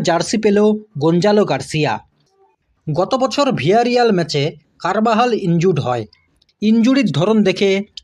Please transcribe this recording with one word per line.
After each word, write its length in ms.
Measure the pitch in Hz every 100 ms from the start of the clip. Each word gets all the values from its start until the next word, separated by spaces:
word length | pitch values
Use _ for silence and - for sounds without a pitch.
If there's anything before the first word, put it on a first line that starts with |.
জার্সি 360 | 170 170 - 220
পেল 200 | 220 202 214 214 - 143
গঞ্জালো 460 | 151 175 196 208
গার্সিয়া। 500 | 190 139 - 156 143 107 - _ _ _ _ _ _ _ -
গত 260 | 147 190
বছর 320 | 262 254 - 277
ভিয়ারিয়াল 580 | 180 143 214 240 247 240
ম্যাচে 300 | 185 160 147 143 175 _ _
কারবাহাল 520 | 170 196 220 214 247 214
ইনজুর্ড 380 | 185 170 180 147
হয়। 240 | 123 120 107 _ _ _ _ -
ইনজুরির 460 | 208 226 233 269 214
ধরন 260 | 143 185 220
দেখে 280 | 190 185 196 190 196 -